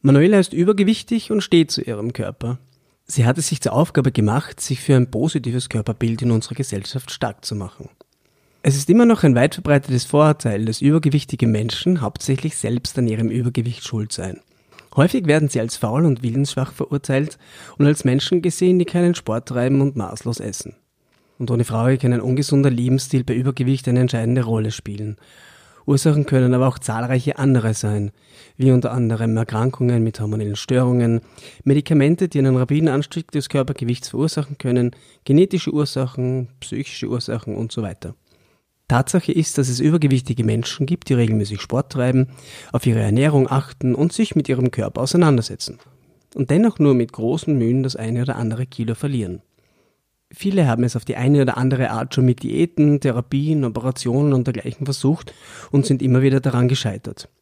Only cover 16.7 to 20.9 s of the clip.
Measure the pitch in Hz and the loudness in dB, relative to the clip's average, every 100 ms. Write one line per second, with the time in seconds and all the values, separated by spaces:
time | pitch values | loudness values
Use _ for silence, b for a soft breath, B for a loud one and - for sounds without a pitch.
16.7 | - 143 143 - 135 151 - B B B | -6 -6 -6 -2 -2 -2 -8 B B B
17.7 | B 143 151 131 135 - 180 175 - 180 | B 2 4 2 0 0 0 0 0 2
18.7 | 180 170 175 175 175 - 110 - 123 123 | 4 2 2 2 0 -4 -6 -4 -2 2
19.7 | 139 139 139 95 101 117 117 107 - - | 2 2 -2 -8 -8 -8 -6 -8 -10 -14
20.7 | - _ | -18 _